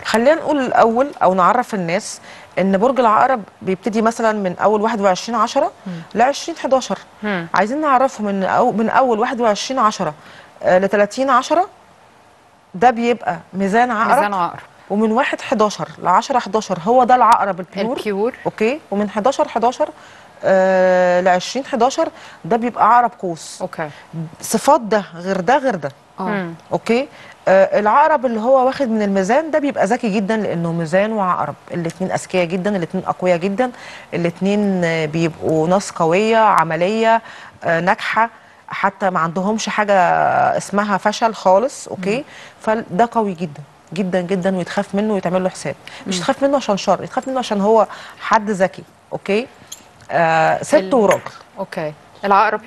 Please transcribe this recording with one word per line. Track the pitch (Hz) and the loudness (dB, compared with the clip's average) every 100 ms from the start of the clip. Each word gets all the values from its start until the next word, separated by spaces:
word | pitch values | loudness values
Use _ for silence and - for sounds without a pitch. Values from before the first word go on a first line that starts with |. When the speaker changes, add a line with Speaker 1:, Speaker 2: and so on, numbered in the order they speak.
Speaker 1:
خلينا | - 220 254 | -4 2 2
نقول | 320 - 294 | 2 0 -2
الأول | 254 - 226 226 285 - | 0 4 4 2 -2 0
أو | 175 | 0
نعرف | 190 180 240 240 | 4 2 2 -2
الناس | 202 165 185 - - - - - - | -4 -4 -4 -6 -14 -18 -20 -10 -2
إن | 190 190 | 0 2
برج | 247 262 | 2 2
العقرب | 233 214 254 247 180 - | 2 4 2 0 -4 -10
بيبتدي | 185 190 240 220 | -6 -4 -2 0
مثلًا | 220 233 226 | 0 0 0
من | 214 185 170 | 0 -4 0
أول | 196 214 | 0 2
واحد | 220 226 | 0 0
وعشرين | 196 180 - 233 | 0 0 -2 -2
عشرة | 226 277 330 - 196 | 0 0 -2 -6 -12
Speaker 2:
مم. | 170 160 | -12 -8
Speaker 1:
لعشرين | 202 254 277 - 320 | 0 0 0 -8 -8
حداشر. | 285 262 - - - - | -2 -2 -2 -8 -10 -10
Speaker 3:
مم. | 214 185 165 | -6 -4 -2
Speaker 1:
عايزين | - 208 294 | 0 0 0
نعرفهم | 302 254 262 - 208 | 2 2 2 -2 -4
إن | 196 | -2
أو-، | 185 127 233 | 0 2 2
من | 202 226 | 0 0
أول | - 262 208 | 2 2 0
واحد | 247 240 | -2 0
وعشرين | 233 202 - 262 | 0 0 -4 0
عشرة، | 214 - 160 147 - - - - | 0 0 -6 -6 -16 -20 -20 -6
آه، | 127 185 | 0 2
لتلاتين | 196 208 208 247 269 | 2 2 0 0 2
عشرة | 247 269 311 392 - _ _ _ _ _ _ _ _ _ | 2 2 0 0 -6 _ _ _ _ _ _ _ _ _
ده | 180 247 | 0 2
بيبقى | 226 240 220 - 170 - | 2 0 -2 -4 -8 -10
ميزان | 185 196 220 247 | -4 0 2 2
عقرب. | 214 226 | 0 2
Speaker 3:
ميزان | 247 208 | 2 2
عقرب. | 196 170 - - - - | -2 -4 -6 -18 -20 -6
Speaker 1:
ومن | 202 220 | -2 0
واحد | 220 294 302 | 0 0 -4
حداشر | - 226 208 - 156 - | -4 0 0 0 -10 -4
لعشرة | 170 185 - 254 | 0 2 2 -2
حداشر | 214 214 - 170 | -2 -4 -4 -4
هو | 175 254 | 2 4
ده | 247 | 6
العقرب | 254 226 240 202 175 | 6 6 4 2 -4
البيور. | 180 196 220 277 | -8 -6 -4 -4
Speaker 3:
البيور. | 214 196 233 - 175 | -4 -2 -4 -4 -8
Speaker 1:
أوكي، | - 220 302 - | -2 -2 -2 -4
ومن | 202 208 | -4 -2
حداشر | 214 196 - 302 | 0 0 2 -2
حداشر، | 233 233 254 302 - - - - - | 0 0 0 -4 -4 -20 -20 -20 -4
آه، | - 190 190 185 185 180 180 180 | 2 4 4 4 4 4 4 4
لعشرين | 185 180 - 254 277 | 4 2 0 -8 -6
حداشر | 247 247 320 311 - - - | 0 0 2 -4 -6 -20 -16
ده | 165 226 | -4 -2
بيبقى | 233 - 202 240 | -2 2 4 6
عقرب | 240 - | 4 -2
قوس. | 185 160 - - | -8 -8 -12 -12
Speaker 3:
أوكي. | 185 - 151 - - 160 160 - | -10 -8 -10 -10 -14 -12 -12 -12
Speaker 1:
صفات | - 226 - 302 | -4 0 4 2
ده | 214 214 180 | 2 -2 -2
غير | 165 180 190 | -10 -4 -2
ده | 180 285 | 0 0
غير | 262 | 0
ده. | 190 139 - _ - | -4 -8 -12 _ -10
Speaker 2:
آه. | |
Speaker 3:
مم. | 190 202 170 165 - | -6 -4 -6 -12 -8
Speaker 1:
أوكي، | 170 - 233 285 - - - - | -6 -2 -2 -2 -10 -20 -6 4
آه، | 190 196 202 | 4 4 2
العقرب | 208 262 311 294 247 | 2 4 4 2 0
اللي | 220 | -2
هو | 233 269 254 | 2 4 2
واخد | 262 254 | 0 -2
من | 220 | 0
الميزان | 202 196 185 262 320 | 0 0 2 0 2
ده | 302 | -2
بيبقى | 277 - 190 | -2 0 0
ذكي | 247 226 | 0 0
جدًا، | 208 190 220 | -2 -2 -2
لأنه | 196 170 170 | -2 -4 -4
ميزان | 165 160 185 214 | -4 0 0 0
وعقرب | 220 185 - 147 - - | -2 -2 -2 -4 -8 -10
الاتنين | 175 165 165 185 | -8 -8 -6 -6
أذكياء | - - 185 | -6 -2 -2
جدًا، | 170 190 196 202 | -2 -2 -2 -4
الاتنين | 165 185 - | -4 -4 -4
أقوياء | - 180 170 | -2 0 0
جدًا، | 196 196 254 240 - - - | -2 -2 -4 -6 -18 -20 -8
الاتنين، | - 170 170 190 208 202 185 | -4 -4 -2 -2 0 0 0
آه، | 170 165 156 | 0 0 -2
بيبقوا | 165 165 165 104 156 160 | -2 -2 -2 -2 0 2
ناس | 196 - | 0 -2
قوية، | - 160 180 220 226 | -2 0 2 2 4
عملية، | 214 170 160 160 180 220 226 226 - - - - | 4 4 2 0 -2 0 2 0 -2 -16 -20 -8
آه، | - 165 | -2 0
ناجحة، | 180 226 - 220 226 - - - - | 0 -2 -2 -2 -2 -4 -20 -20 -16
حتى | - 196 - 196 | -4 -4 -2 -2
ما | 180 | 0
عندهمش | 165 170 190 220 214 | -2 -2 -2 -2 -4
حاجة | - 208 190 170 160 147 131 131 - | -2 2 4 4 2 2 2 2 0
اسمها | - 202 208 185 | -2 -2 -2 -2
فشل | 214 - 226 | -2 0 -2
خالص. | 208 190 196 262 - - | 0 2 2 2 -6 -12
أوكي، | 196 185 240 | -8 -4 -6
Speaker 2:
مم. | - - - - | -8 -18 -20 -8
Speaker 1:
فده | 226 220 - 185 233 | -4 -4 -2 -2 0
قوي | 233 202 | 0 -4
جدًا | 165 170 147 147 _ _ | -4 -8 -10 -20 _ _
جدًا | 165 185 185 | -6 -2 -2
جدًا، | 175 190 190 185 | -2 -2 -2 -2
ويتخاف | 170 - 196 | -4 -4 -4
منه | 196 214 | -2 -2
ويتعمل | 196 175 185 | -2 -2 -2
له | 185 | -2
حساب. | - 151 - - - 196 | -6 -10 -10 -14 -14 -8
مش | |
Speaker 2:
مم. | 185 | -4
Speaker 1:
يتخاف | 170 - | -2 0
منه | 277 277 | 0 0
عشان | - 196 | -2 -2
شر، | - 175 | 0 -2
يتخاف | 175 254 262 | -2 -6 -4
منه | 262 | -6
عشان | - 202 | -4 0
هو | 202 220 - - - - | 4 4 2 -4 -18 -14
حد | - 220 208 | 0 2 2
ذكي. | 185 185 - - _ _ | 0 -2 -2 -20 _ _
أوكي، | 151 - 208 269 - - - - - - | -10 -4 -4 -4 -14 -20 -20 -20 -20 -4
آه، | - 165 160 160 - | 0 2 4 2 0
ست | - | 2
Speaker 3:
ال- | - 190 | 0 2
Speaker 1:
وراجل. | 247 196 156 - - - 202 | 2 4 2 -4 -18 -20 -12
Speaker 3:
أوكي، | 190 180 156 151 - - | -10 -8 -10 -10 -20 -8
العقرب | 202 196 214 277 | 2 4 4 0